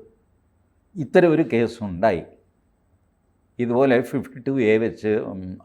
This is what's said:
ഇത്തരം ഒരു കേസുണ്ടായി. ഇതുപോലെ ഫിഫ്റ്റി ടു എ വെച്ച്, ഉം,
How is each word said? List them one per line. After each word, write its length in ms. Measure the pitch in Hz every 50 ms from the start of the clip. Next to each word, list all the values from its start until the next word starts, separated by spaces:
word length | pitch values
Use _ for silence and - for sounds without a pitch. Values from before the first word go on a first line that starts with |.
| - _ _ _ _ _ _ _ _ _ _ _ _ _ _ _ _ _ -
ഇത്തരം 360 | 196 143 - - 185 180 170
ഒരു 140 | 156 151 165 117 120
കേസുണ്ടായി. 680 | 117 117 110 - - 107 101 87 82 104 113 95 82 - - - _ _ _ _ _ _ _ _ _ _ _ _ _ _ _ _ _ _ _ _ _ _ _ _ -
ഇതുപോലെ 420 | 120 120 120 123 139 135 123 123
ഫിഫ്റ്റി 420 | 123 - - 131 - - - 131 123
ടു 140 | 135 135 135
എ 160 | 117 107 110
വെച്ച്, 300 | 110 113 110 - - -
ഉം, 500 | 107 107 110 - 104 101 95 95 92 92 - -